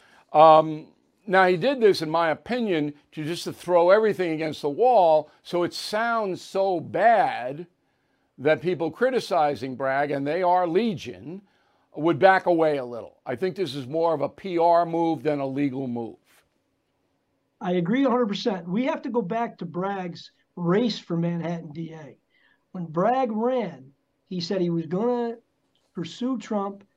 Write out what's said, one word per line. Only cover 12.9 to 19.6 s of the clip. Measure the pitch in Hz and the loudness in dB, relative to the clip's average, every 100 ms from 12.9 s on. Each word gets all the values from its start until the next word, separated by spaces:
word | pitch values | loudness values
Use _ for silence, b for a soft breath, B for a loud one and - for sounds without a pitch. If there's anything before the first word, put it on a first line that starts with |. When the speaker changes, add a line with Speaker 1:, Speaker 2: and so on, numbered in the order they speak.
| 117 92 _ - | -12 -14 _ -10
Speaker 1:
I | 123 | -6
think | 185 165 | -4 -4
this | 151 | -6
is | 139 123 | -6 -6
more | 160 165 | -2 0
of | 156 | 0
a | 139 | -4
P | - 196 170 | -8 -6 0
R | 170 170 170 | 4 4 2
move | 165 165 147 | 0 0 0
than | 151 143 | -2 -2
a | 135 | -4
legal | 135 143 131 131 | -2 -2 -2 -6
move. | 120 110 - _ _ _ _ _ _ _ _ _ _ _ _ _ - | -6 -8 -12 _ _ _ _ _ _ _ _ _ _ _ _ _ -8
Speaker 2:
I | 190 | -2
agree | 180 170 262 | 0 2 2
a | 269 | 2
hundred | 247 220 | 2 0
percent. | 196 247 180 175 | -2 -4 -4 -4
We | 202 277 | -2 -2
have | 311 | -4
to | 285 | -4
go | 233 | -4
back | 175 226 233 | -4 -4 -6
to | - | -8